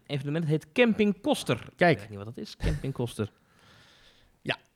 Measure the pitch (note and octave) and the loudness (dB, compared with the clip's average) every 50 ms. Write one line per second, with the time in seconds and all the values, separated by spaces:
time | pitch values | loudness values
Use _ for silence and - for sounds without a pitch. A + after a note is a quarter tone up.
0 | _ _ C#3+ C#3 C3+ C#3+ D3 E3 E3+ D3 D#3 D3+ - - _ - B3 A#3 G#3 - | _ _ -6 -6 -4 -4 -4 -2 0 0 0 -2 -2 -2 _ 4 4 4 6 4
1 | G#3+ G#3 G3 - - D4+ C4 - - - C3+ A2+ - - - - F#3 F3 D#3 - | 2 2 2 0 0 -2 -2 0 0 -2 -2 -2 -2 -12 -2 2 4 4 4 2
2 | - - G#2+ G2 G2+ A2 A#2+ - G#3+ - - - - E3 D#3 C#3+ - C3+ C3 - | 0 -10 -12 -12 -12 -12 -12 -12 -14 -14 -10 -2 -2 -2 0 0 -4 -6 -4 -4
3 | B2 A#2 - - G#2+ - - _ _ _ _ _ _ - - - - - - - | -6 -6 -2 -4 -4 -4 -4 _ _ _ _ _ _ -20 -20 -20 -20 -20 -20 -20
4 | - - _ _ _ _ _ _ _ - - - _ _ _ | -20 -20 _ _ _ _ _ _ _ -6 -6 -6 _ _ _